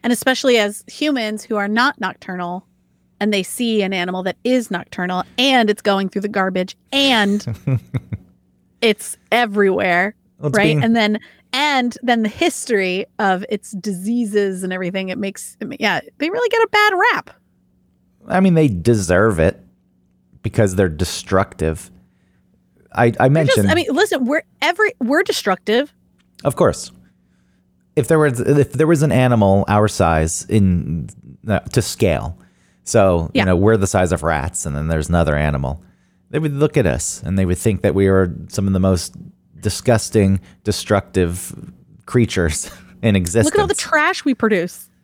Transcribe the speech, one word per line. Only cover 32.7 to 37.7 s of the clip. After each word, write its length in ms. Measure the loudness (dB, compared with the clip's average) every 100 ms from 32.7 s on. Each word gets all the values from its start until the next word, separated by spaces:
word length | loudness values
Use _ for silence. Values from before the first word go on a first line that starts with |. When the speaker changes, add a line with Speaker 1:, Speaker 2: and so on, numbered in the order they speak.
| _
Speaker 2:
so, 460 | 0 2 4 2 0
Speaker 1:
Yeah. 100 | 0
Speaker 2:
you 20 | 2
know, 80 | 2
we're 220 | 4 2
the 80 | 2
size 240 | 0 0
of 120 | 0
rats, 420 | 0 -2 -4 -6 -6
and 100 | -6
then 120 | -2
there's 220 | -2 0
another 260 | 0 2 0
animal, 480 | 0 -2 -4 -8 -14 _ _ _ _
they 80 | -4
would 140 | -4
look 240 | 0 0 2
at 80 | 0
us 340 | 0 -6 -8
and 140 | -4 -2
they 80 | 0
would 120 | 0
think 240 | -2